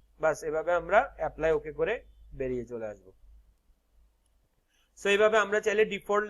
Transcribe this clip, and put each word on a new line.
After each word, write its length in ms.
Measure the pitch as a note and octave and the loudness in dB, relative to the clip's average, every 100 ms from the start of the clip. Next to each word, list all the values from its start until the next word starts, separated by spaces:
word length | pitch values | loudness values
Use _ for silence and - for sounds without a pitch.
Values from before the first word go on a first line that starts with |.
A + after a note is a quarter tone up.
| _ - | _ -4
বাস, 220 | D#3 D3 | -2 -2
এভাবে 280 | D#3+ D#3 D#3+ F3 | -4 -4 0 -2
আমরা 320 | E3 G3+ C4+ - | 2 2 2 -2
apply 340 | D#3 D3+ D#3+ | -8 -2 0
ok 200 | D3+ D3+ C#3+ | 0 -2 -4
করে 140 | E3 B3 - - - C#3+ | -4 -4 -10 -20 -16 -8
বেরিয়ে 260 | C3 B2 A#2 | -6 -6 -6
চলে 200 | A#2+ G#2+ | -10 -10
আসবো। 260 | G2+ F#2 - - - _ _ _ _ _ _ _ _ _ _ _ _ _ _ _ - | -12 -20 -20 -20 -20 _ _ _ _ _ _ _ _ _ _ _ _ _ _ _ -6
So 60 | G3 | 0
এইভাবে 240 | G3+ G#3+ A3 | 4 4 4
আমরা 220 | G3 G#3 G#3 | 2 0 0
চাইলে 200 | G#3 G#3+ | 2 0
ডিফল্ট 400 | G3 - G#3 | -2 -2 -2